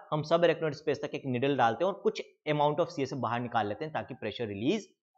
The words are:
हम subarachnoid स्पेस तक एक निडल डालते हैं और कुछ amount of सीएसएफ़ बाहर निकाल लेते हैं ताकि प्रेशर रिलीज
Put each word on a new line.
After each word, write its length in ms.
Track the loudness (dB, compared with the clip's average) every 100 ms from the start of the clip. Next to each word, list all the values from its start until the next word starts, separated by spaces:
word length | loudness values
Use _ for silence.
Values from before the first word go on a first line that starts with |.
| -4
हम 120 | -4
subarachnoid 500 | 2 4 6 4 -2
स्पेस 280 | -2 -2 -2
तक 140 | -4 -6
एक 100 | -4
निडल 280 | 0 2 4
डालते 260 | 4 4 0
हैं 60 |
और 80 | 0
कुछ 200 | -2 -2 -6 _ -2
amount 300 | 2 2 2
of 100 | -2
सीएसएफ़ 300 | -2 -4 -2
बाहर 200 | -2 -2
निकाल 280 | -2 0 0
लेते 180 | -2 -6
हैं 80 |
ताकि 200 | -6 -8 -6
प्रेशर 320 | -6 -4 -6
रिलीज 400 | -2 0 0 -4 _ _